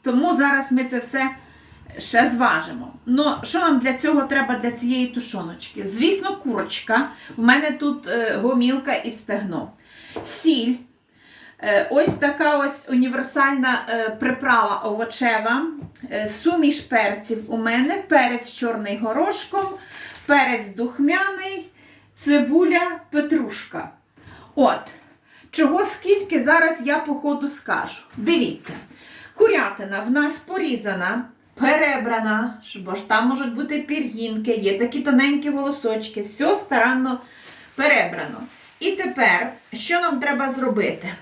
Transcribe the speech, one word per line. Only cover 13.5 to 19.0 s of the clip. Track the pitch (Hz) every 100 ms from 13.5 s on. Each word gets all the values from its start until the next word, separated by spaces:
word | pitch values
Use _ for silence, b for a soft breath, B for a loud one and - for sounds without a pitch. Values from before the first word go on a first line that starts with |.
| 277 254 233 -
е, | 233 220
приправа | - 247 247 262 233 226 226
овочева. | 220 208 226 - 247 220 220 254 320 294 - - 254
Е, | 202 214
суміш | 214 330 349 294 -
перців | - 240 208 202 - 220 214
у | 226
мене. | 226 240 277 392 -
Перець | 294 247 240 -
чорний | - 240 220 202
горошком, | 208